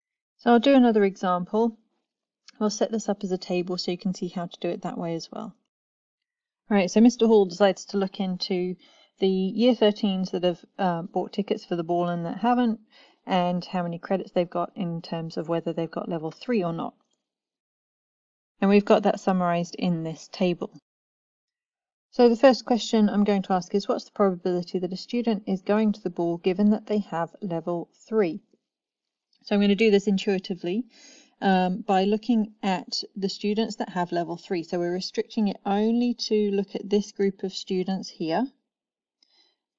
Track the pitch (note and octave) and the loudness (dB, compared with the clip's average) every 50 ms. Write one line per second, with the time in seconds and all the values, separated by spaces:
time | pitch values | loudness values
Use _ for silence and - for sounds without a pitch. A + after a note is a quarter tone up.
0 | _ _ _ _ _ _ _ _ - A#3+ A#3+ A#3+ A3+ C#4 C#4 C4 B3 A#3+ G#3+ A3 | _ _ _ _ _ _ _ _ 4 6 6 6 6 6 6 8 8 6 6 4
1 | G3+ G3 F#3+ - - F#3 F3+ F3+ F3+ - - G#3+ A#3 A#3 A3+ - _ _ _ _ | 4 2 2 0 0 0 0 0 -2 -2 0 0 0 0 -2 -6 _ _ _ _
2 | _ _ _ _ _ _ _ _ _ - - _ G#3+ G#3 G#3 - G#3+ - A3+ G#3+ | _ _ _ _ _ _ _ _ _ -20 -8 _ -2 -2 0 -2 -2 -2 -2 -4
3 | - - G3 G3+ - F3+ F#3 F#3 - - F#3 F3+ F3 F3+ F3+ F3+ - - F3+ F3 | -4 -4 -4 -4 -4 -4 -6 -6 -4 -4 -4 -4 -2 -4 -6 -6 -4 -6 -6 -4
4 | - F#3+ F3+ - F#3+ F3+ - F3+ F3 F3+ - - - F3 F3+ G3 - F3 D#3+ - | -4 -6 -4 -4 -8 -8 -6 -8 -8 -10 -10 -8 -6 -6 -6 -6 -6 -8 -8 -6
5 | F3 E3 E3 E3 D#3+ - - - - G3 - _ _ _ _ _ _ _ _ _ | -6 -6 -6 -6 -8 -10 -12 -14 -14 -14 -16 _ _ _ _ _ _ _ _ _
6 | _ _ _ _ _ _ _ _ _ _ _ _ _ _ G#3+ G3+ F3+ F3+ - G#3+ | _ _ _ _ _ _ _ _ _ _ _ _ _ _ 2 2 2 2 4 6
7 | A3+ B3 A#3 - A3+ A3 A3+ G#3 G3 F3+ E3+ - G3+ G3 F#3+ - - - - G3+ | 6 6 6 4 4 4 6 6 4 4 2 2 2 2 2 0 -6 -6 -4 -2
8 | G3 F#3+ - - F#3+ F#3 F3+ F3+ - - G3 F3+ F3+ F3+ F3+ - _ _ _ _ | -2 -2 -4 -6 -6 -4 -4 -6 -4 -4 -2 -2 -2 -4 -6 -8 _ _ _ _
9 | _ _ _ _ G3 F#3+ F#3+ F#3 F#3+ F#3+ - G#3 A#3 B3+ A#3 - A3+ G#3 G#3 G#3 | _ _ _ _ 0 0 2 2 0 -2 0 2 2 2 4 4 4 2 2 2
10 | - G3+ F#3+ F#3 F#3 F3+ - F#3 F3 F3+ E3+ - - _ _ - G3 F3+ F3 E3 | -2 -2 -2 -2 -4 -4 -4 -2 -2 -2 -2 -2 -8 _ _ -4 -2 -2 -2 -2
11 | F3 - - F3+ F3+ - - - G3 - A3 G#3+ - - F#3 E3+ E3 D#3+ F3 F3 | -6 -6 -4 -6 -6 -4 -6 -6 -4 -4 -4 -6 -4 -6 -6 -6 -4 -2 -2 -2
12 | F3 F3 F3 F3 E3+ E3+ - F#3 G3+ A#3+ B3 B3 B3 A#3 A3 - - _ _ - | 0 -2 -2 -4 -4 -6 -6 -2 0 2 2 2 2 0 0 -4 -8 _ _ -20
13 | - _ _ _ _ - F#3+ F3+ F3 F3+ F3+ F3+ F3 - - F#3 F3 E3+ E3+ F3 | -20 _ _ _ _ -2 0 0 2 2 0 -2 -4 -4 -6 -4 -4 -4 -6 -8
14 | - - G3 F#3 - - - F#3 F3 E3+ - F3 F3 - - - F3 E3+ E3 E3 | -4 -4 -4 -4 -4 -4 -2 -2 -2 -2 -2 -4 -6 -4 -6 -6 -6 -6 -6 -8
15 | - - E3+ E3 E3 D#3+ - F3 D#3+ D#3+ E3+ E3 D#3+ E3 D#3+ E3 E3 D#3+ - E3 | -8 -8 -8 -8 -8 -8 -8 -8 -6 -4 -4 -4 -4 -4 -4 -4 -6 -6 -6 -8
16 | - - F3 D#3+ D#3 D#3+ - - - - B3 G#3+ F3 E3+ E3+ D#3+ C#3+ C#3+ - _ | -6 -6 -6 -6 -6 -8 -10 -10 -6 -2 -2 0 0 -2 -4 -6 -8 -10 -12 _
17 | _ _ _ _ _ _ _ _ _ _ _ _ _ _ _ _ _ _ _ _ | _ _ _ _ _ _ _ _ _ _ _ _ _ _ _ _ _ _ _ _
18 | _ _ _ _ _ _ _ _ _ _ _ _ G3+ G3 G3+ G#3 G3+ - A3 - | _ _ _ _ _ _ _ _ _ _ _ _ 2 4 6 6 6 6 4 4
19 | G3+ G3+ - G3+ - G3+ F#3+ F#3 F3+ F3 E3+ F3 F3 - - - - F3+ F3 D#3+ | 4 2 0 0 -2 -2 0 0 0 0 0 0 -2 -4 -6 -4 -2 -2 -2 -2
20 | D#3+ D#3+ E3 - - - - - F#3+ F3+ E3+ E3+ A3+ - - D3+ - _ _ _ | -4 -6 -8 -10 -14 -18 -4 -2 0 0 0 -2 -6 -10 -12 -18 -20 _ _ _
21 | _ _ _ _ _ _ _ _ _ _ _ _ _ _ _ _ _ _ _ _ | _ _ _ _ _ _ _ _ _ _ _ _ _ _ _ _ _ _ _ _
22 | _ _ _ - B3 A#3+ A#3 A3+ - C4+ B3 - - - B3 G#3 - - - A3 | _ _ _ 4 6 6 6 8 6 6 6 6 2 0 -2 -2 0 0 2 4
23 | G#3+ G3 F3+ G#3 G#3 G#3 G3+ G3 F#3 - F#3+ F3+ F3+ - - G3+ G3 - B3 A3+ | 4 4 4 2 2 2 2 0 0 0 -2 -2 -2 -2 -4 -4 -2 -2 -4 -4
24 | - - _ - G#3 G3 F3+ F3 - F#3 F3+ F3 F3 - - F#3 F3+ F3 F#3+ F#3 | -4 -8 _ 0 0 2 0 0 -2 -2 -2 -2 -4 -4 -4 -4 -4 -4 -6 -10
25 | - - - A#3+ A#3 A#3 G#3+ G3 - - F#3+ F#3 - - G3+ G#3+ A3 G#3+ G3+ - | -10 -6 -6 -2 -2 0 -2 -2 -2 -4 -6 -4 -2 -2 0 2 2 0 0 -2
26 | - F3+ F3 - E3+ E3+ E3+ E3+ - F#3+ F#3 F#3 G#3 G#3 G#3+ - - - G#3 G#3+ | -6 -8 -4 -2 -2 -2 -2 -2 -2 -2 0 2 4 4 2 2 0 -2 -4 -4
27 | G3+ - E3 E3 E3+ E3 - - - F#3 E3+ E3 D#3+ F3+ F3 E3+ E3 - _ _ | -2 -4 -4 -6 -6 -6 -8 -10 -8 -6 -6 -6 -4 -4 -6 -6 -6 -10 _ _
28 | - - A3 A3 G3+ E3 D3+ - - _ _ _ _ _ _ _ _ _ _ _ | -12 -2 0 2 2 2 0 -6 -12 _ _ _ _ _ _ _ _ _ _ _
29 | _ _ _ _ _ _ _ _ _ - G#3+ G3+ G3+ G3+ G3+ F#3 A3+ A3 G3+ G3+ | _ _ _ _ _ _ _ _ _ -2 2 2 4 4 4 4 6 6 6 4
30 | G3 G#3+ G3 F#3+ - G#3 G3 F#3 - - F#3+ F3 - F3 F#3 A3+ C4 - _ - | 4 2 0 0 0 0 -2 -2 -2 -6 -8 -6 -4 -4 -4 -4 -4 -6 _ -20
31 | - - - - _ _ _ _ - G3 F#3+ F#3 F#3 F3+ F#3 - - - G3 F#3 | -20 -20 -20 -20 _ _ _ _ 0 2 4 4 2 0 -2 -4 -2 0 2 2
32 | F#3+ G3+ G#3+ G#3+ - - A#3+ A3 G#3 G#3+ - _ - G3 F#3 E3+ - - - - | 2 2 0 0 0 0 2 2 2 -2 -4 _ -4 -2 -2 -2 -4 -8 -8 -10
33 | - - _ G3+ F#3+ G3 - - - G#3 G#3 G#3+ A3+ - G#3 - A#3 - - F3+ | -10 -10 _ -6 -6 -6 -6 -4 -4 -2 0 0 -2 -2 -4 -8 -10 -6 -4 -4
34 | F3 E3+ F3 E3+ E3+ D#3 E3+ E3+ - - G3+ E3+ D#3+ - F#3+ E3+ F3 F3 F3 F#3 | -4 -2 -2 -4 -4 -4 -8 -10 -8 -6 -6 -6 -4 -4 -4 -4 -2 -2 -4 -4
35 | F#3+ - - A#3 G#3+ - - A3+ G#3+ G3 - - - G3+ G3 G3+ G#3+ A3+ A#3 A#3+ | -6 -6 -6 -6 -6 -4 -2 -2 -2 -2 -2 -4 -4 -2 0 0 2 2 2 2
36 | A#3+ B3 A#3+ - - - A3 G#3+ G#3 G3+ G3+ G3 G3+ - - - - F#3+ G3+ G#3 | 0 0 -2 -4 -4 -2 0 0 2 2 0 -2 -2 -4 -6 -10 -4 0 0 0
37 | G3+ - - - G3 G3 F#3+ - - F#3+ - - - - G3 F#3 F3+ F#3+ F#3+ F#3 | 0 -2 -4 -2 -2 -2 0 -2 -8 -8 -8 -10 -8 -4 -4 -2 -2 -2 -4 -6
38 | - - - - E3+ D#3+ D#3+ F#3+ B3+ C#4 - _ _ _ _ _ _ _ _ _ | -6 -10 -10 -8 -4 -2 0 -2 -2 -2 -6 _ _ _ _ _ _ _ _ _
39 | _ _ _ _ _ _ _ _ _ _ _ _ _ _ _ | _ _ _ _ _ _ _ _ _ _ _ _ _ _ _